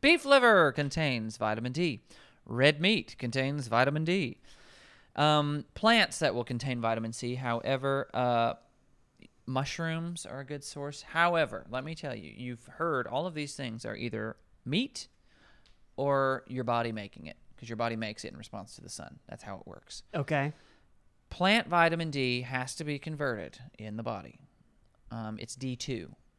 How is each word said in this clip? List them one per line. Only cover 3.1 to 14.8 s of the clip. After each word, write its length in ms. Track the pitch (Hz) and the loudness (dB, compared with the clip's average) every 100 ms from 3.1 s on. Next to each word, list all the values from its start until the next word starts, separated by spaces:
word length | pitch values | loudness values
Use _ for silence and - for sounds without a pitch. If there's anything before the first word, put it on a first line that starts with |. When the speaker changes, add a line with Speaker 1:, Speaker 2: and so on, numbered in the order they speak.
| - | -8
Speaker 1:
contains 500 | 123 135 135 147 117 | -4 -2 -2 -2 2
vitamin 360 | 113 131 151 | 4 4 2
D. 360 | 160 190 135 - - - - - - - _ - | 2 0 0 -6 -18 -20 -20 -20 -20 -20 _ 2
Um, 480 | 151 151 147 147 - | 4 6 4 -2 -6
plants 440 | - 220 233 - - | 2 6 6 4 2
that 140 | 147 | 2
will 100 | 117 | 2
contain 360 | 117 120 135 120 | -2 -4 -2 0
vitamin 320 | 113 113 113 | 0 0 -2
C, 220 | 117 120 127 | -6 -6 -4
however, 720 | 127 117 - 135 139 139 - | -2 -2 0 0 2 0 0
uh, 400 | - 123 120 117 - _ _ _ _ _ _ - _ - | 0 2 4 2 0 _ _ _ _ _ _ -20 _ -6
mushrooms 800 | 131 139 - 165 160 170 170 - | -4 -2 -4 -4 -4 -6 -8 -10
are 140 | 135 | -10
a 40 | |
good 180 | 135 147 | -10 -10
source. 380 | - 143 143 143 | -10 -10 -10 -10
However, 640 | - 160 170 170 143 - - | -4 2 4 4 2 -2 -6
let 140 | 123 | -6
me 100 | 143 | -6
tell 200 | 160 147 | -8 -8
you, 180 | 113 76 53 | -8 -10 -10
you've 300 | 123 120 - | -10 -10 -12
heard 400 | - 165 135 - | -4 0 0 0
all 200 | 131 180 | -2 -2
of 80 | |
these 200 | 156 143 | -4 -6
things 300 | - 127 113 | -6 -8 -6
are 120 | 113 107 | -8 -6
either 400 | 117 110 110 - _ _ | -4 -4 -6 -8 _ _
meat 440 | 123 165 | -2 -2